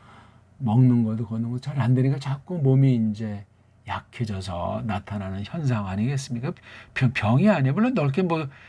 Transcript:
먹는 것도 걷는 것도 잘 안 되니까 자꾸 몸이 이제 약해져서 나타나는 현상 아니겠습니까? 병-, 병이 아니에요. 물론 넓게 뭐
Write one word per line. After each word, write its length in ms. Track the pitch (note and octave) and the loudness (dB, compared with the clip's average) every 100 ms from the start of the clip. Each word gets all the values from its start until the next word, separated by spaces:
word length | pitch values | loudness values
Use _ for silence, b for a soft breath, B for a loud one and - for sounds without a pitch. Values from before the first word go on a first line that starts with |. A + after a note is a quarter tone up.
| B B B B B - | B B B B B -6
먹는 460 | C3 B2 B2+ A#2+ | 2 6 6 4
것도 240 | A2 A2 G#2 | 2 -2 -6
걷는 240 | A2+ A#2 | -6 -4
것도 100 | B2 | -6
잘 180 | C#3 C#3 | -6 -2
안 140 | A#2+ | 2
되니까 240 | B2+ C3 C#3 | 2 2 -2
자꾸 400 | C3+ C#3 - F3+ | -4 -8 -6 -2
몸이 380 | C3+ C3 C3+ B2 A2 | 2 4 4 4 0
이제 340 | G#2+ A2 G2+ - _ _ _ - | -2 -6 -8 -12 _ _ _ -10
약해져서 960 | F#2+ - - A2 G2 F#2+ F2 E2+ G#2+ A#2+ | -10 -10 -8 -6 -6 -6 -6 -6 -6 -4
나타나는 580 | G#2 - G2+ F#2+ G2 G#2 | -6 -6 -8 -6 -8 -8
현상 400 | E3+ C#3+ A2+ G2 | -4 -2 -2 -2
아니겠습니까? 680 | G2 A#2 C#3 - A#2 C#3+ F3+ B B B - | -2 -2 -2 -6 -6 -6 -8 B B B 0
병-, 180 | B2+ | 0
병이 340 | - G#2 B2+ G3+ | 2 2 4 4
아니에요. 260 | F3 C3 | 4 2
물론 200 | E3 A#3+ | 2 2
넓게 300 | B3 C#3+ D#3+ | 2 0 0
뭐 240 | F3+ D#3+ D3 B | 0 0 -4 B